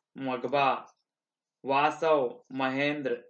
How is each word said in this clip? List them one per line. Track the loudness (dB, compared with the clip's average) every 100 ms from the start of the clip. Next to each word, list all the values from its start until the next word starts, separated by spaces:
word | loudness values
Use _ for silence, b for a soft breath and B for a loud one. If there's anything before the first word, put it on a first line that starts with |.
| _ -10
मगबा, | -6 -4 0 2 2 0 -6 _ _ _ _ _ _ _
वासव, | -2 2 2 2 2 2 2 -4 -10
महेंद्र, | -4 -2 0 -2 -2 -4 -6 -8